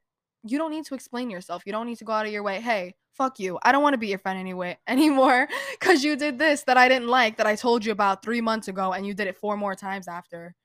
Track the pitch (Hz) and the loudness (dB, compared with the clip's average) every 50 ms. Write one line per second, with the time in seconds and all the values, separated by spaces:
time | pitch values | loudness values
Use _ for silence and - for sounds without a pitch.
0 | _ _ _ _ _ _ _ _ - 214 254 294 320 311 302 320 294 - 277 240 | _ _ _ _ _ _ _ _ -8 -6 -4 -4 -4 -4 -6 -8 -8 -8 -10 -12
1 | - - - 240 254 240 190 180 185 - 233 233 - 202 202 220 233 240 233 - | -12 -10 -8 -8 -8 -8 -8 -10 -10 -10 -10 -10 -8 -8 -6 -6 -6 -8 -10 -10
2 | 220 220 220 214 214 214 208 208 208 202 190 202 233 247 226 196 180 180 - _ | -6 -4 -2 -2 -2 -4 -4 -4 -4 -4 -4 -4 -2 -2 -2 -2 -2 -6 -12 _
3 | _ _ _ - 262 254 254 - 190 185 170 - - 240 262 285 294 294 277 226 | _ _ _ -2 -2 -2 -2 -4 -6 -6 -4 2 4 4 4 6 4 2 2 0
4 | 226 202 196 185 - 190 190 190 185 185 185 180 180 180 - - _ 233 247 262 | -2 -4 -4 -4 -6 -6 -6 -6 -8 -8 -8 -6 -6 -8 -8 -10 _ -2 2 4
5 | 311 311 277 269 262 285 254 247 285 302 453 554 554 554 494 - - 370 359 262 | 4 4 6 6 6 6 6 4 2 0 -4 -8 -8 -10 -8 0 4 4 4 4
6 | 269 302 302 254 294 302 254 240 311 311 294 294 - 262 247 254 247 254 262 254 | 4 0 -2 -2 -2 -4 -2 0 2 2 2 2 2 4 6 8 8 8 6 4
7 | 240 233 254 262 233 220 220 - 214 214 214 - - 247 233 240 202 226 208 196 | 2 2 2 4 4 2 0 0 0 0 0 2 2 2 2 2 0 -2 -2 0
8 | 208 196 190 190 - 220 233 240 233 226 220 220 208 202 190 196 190 185 180 190 | 0 0 0 -2 -4 -4 -2 -2 0 0 -2 -2 -4 -6 -6 -4 -4 -2 -4 -4
9 | 196 202 202 196 202 185 185 - - 208 208 208 202 196 185 - 202 190 196 196 | -6 -6 -6 -4 -4 -6 -6 -6 -6 -4 -4 -4 -4 -4 -6 -6 -8 -8 -8 -8
10 | 180 180 170 175 - _ 175 170 170 175 - _ | -10 -10 -12 -12 -14 _ -16 -16 -16 -18 -20 _